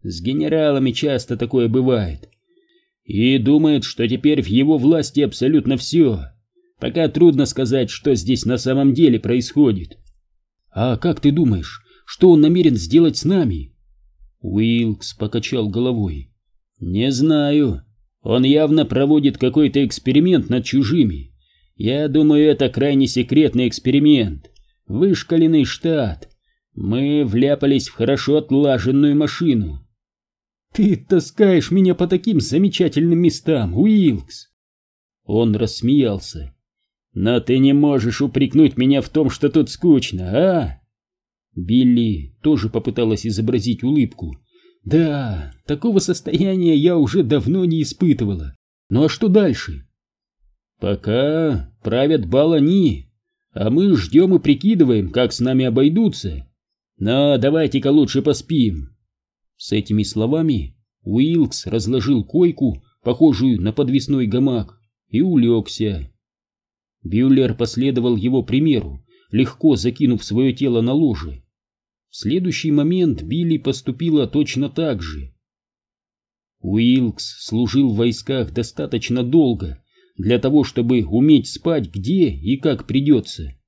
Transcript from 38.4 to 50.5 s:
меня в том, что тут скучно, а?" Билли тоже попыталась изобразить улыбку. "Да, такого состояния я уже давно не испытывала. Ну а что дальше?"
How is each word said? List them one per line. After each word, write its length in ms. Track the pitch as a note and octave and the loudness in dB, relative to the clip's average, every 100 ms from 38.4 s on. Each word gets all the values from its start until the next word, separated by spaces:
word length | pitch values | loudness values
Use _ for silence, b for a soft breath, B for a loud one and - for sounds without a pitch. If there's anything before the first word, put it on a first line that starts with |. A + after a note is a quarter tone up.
| C3 D3 D3+ - | 0 4 2 2
меня 240 | C3 C#3 | 2 2
в 80 | B2 | 0
том, 200 | D#3 C3+ | -2 -2
что 200 | - C#3+ | 0 0
тут 200 | D#3 C#3 | 0 -2
скучно, 600 | - F3 C#3 - F#2 F#2 | 0 2 2 2 -8 -4
а?" 500 | A2+ F#3 F3 G2 C2 _ _ _ _ _ _ _ - | 0 2 0 -4 -10 _ _ _ _ _ _ _ -12
Билли 840 | F2 B2 B2+ A#2+ A#2 F2+ C2+ _ | 0 2 4 2 0 -4 -8 _
тоже 280 | D3+ C#3 G#2+ | -2 0 -2
попыталась 580 | A2+ A#2+ G#2 A2+ G#2+ A#2 | -4 -4 -2 -2 -2 -4
изобразить 560 | G2+ A2 B2 G#2 A#2 | -4 -2 -2 -2 -4
улыбку. 540 | B2 D3 A#2+ - E2 C#2 _ b b b G2+ | 0 0 0 -4 -14 -14 _ b b b -2
"Да, 680 | D#3 D#3+ C#3+ B2 E2+ C#2+ - - | 0 0 -2 -6 -8 -10 -18 -8
такого 320 | D3 A#3+ G3 | -4 0 0
состояния 760 | - F3 - - F#3+ F#3 F3 D3+ | 0 -6 -4 -2 0 0 2 2
я 220 | D#3+ E3+ | 2 2
уже 260 | B2+ F3 | 2 0
давно 420 | B2+ C#3+ A2+ F#3+ F3+ | 0 0 0 0 0
не 160 | D#3+ | -2
испытывала. 760 | D3+ - F3 C#3 G#2+ F#2 C#2+ - _ _ _ | -4 -2 0 0 -2 -6 -10 -16 _ _ _
Ну 140 | A2 | 0
а 60 | D3+ | 0
что 180 | - A3 | 0 2
дальше?" 640 | G3 F#3+ A2+ - C#2+ - _ _ _ _ _ _ | 4 2 -2 -8 -16 -18 _ _ _ _ _ _